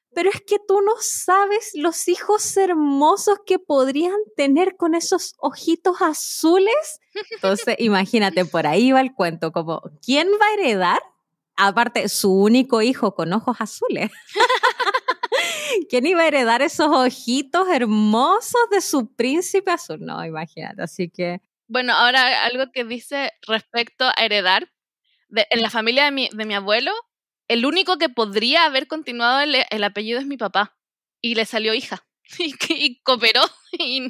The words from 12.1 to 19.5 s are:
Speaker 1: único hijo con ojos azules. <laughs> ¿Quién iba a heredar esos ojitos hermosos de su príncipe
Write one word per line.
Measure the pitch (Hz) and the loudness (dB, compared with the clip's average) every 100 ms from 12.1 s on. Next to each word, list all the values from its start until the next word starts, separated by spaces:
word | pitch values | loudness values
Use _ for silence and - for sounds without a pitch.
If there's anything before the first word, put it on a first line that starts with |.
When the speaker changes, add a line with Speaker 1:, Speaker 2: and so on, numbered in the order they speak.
| - 196 | 0 2
Speaker 1:
único | 190 208 247 262 226 | 4 6 4 4 2
hijo | 226 262 208 - | 2 2 -2 -2
con | 165 | -2
ojos | 202 254 233 | -2 -2 -4
azules. | 214 - 480 - 208 - - | -6 -6 -4 -2 -6 -8 -10
<laughs> | 392 480 494 480 - 453 508 - - 453 539 679 640 587 466 330 | 0 2 2 0 0 -2 -2 -4 -6 -4 -2 -2 -6 -4 -4 0
¿Quién | 247 285 | 0 2
iba | 349 | 2
a | 320 | 4
heredar | 285 233 233 | 4 2 2
esos | 294 - 302 | 0 2 2
ojitos | 294 254 - - 262 277 381 370 | 4 2 0 -4 -4 -2 -2 2
hermosos | 294 233 214 214 220 294 403 - 480 453 | 0 2 2 4 4 2 2 0 0 2
de | 392 | 2
su | - 285 226 - | 0 -2 -2 -4
príncipe | 247 311 359 | -2 0 0